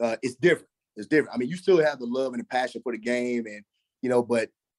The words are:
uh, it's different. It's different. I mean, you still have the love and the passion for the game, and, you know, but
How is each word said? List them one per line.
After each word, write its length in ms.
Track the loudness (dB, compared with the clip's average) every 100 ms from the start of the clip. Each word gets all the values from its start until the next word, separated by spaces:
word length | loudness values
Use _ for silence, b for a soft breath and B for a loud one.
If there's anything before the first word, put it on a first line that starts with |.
uh, 140 | -4 -2
it's 140 | -6 0
different. 320 | 2 2 -2 _ _ -16
It's 100 | 0
different. 280 | 0 2
I 40 | -4
mean, 120 | -4
you 60 | -2
still 280 | 4 6
have 140 | 4 0
the 80 | -4
love 260 | -2 -2
and 80 | -4
the 60 | -4
passion 340 | -4 -4 -4
for 100 | -8
the 60 | -6
game, 460 | -2 -2 0 -4 -6
and, 160 | -12 -18 _ _ _
you 80 | 0
know, 120 | 2
but 260 | 2 0 -2 _ _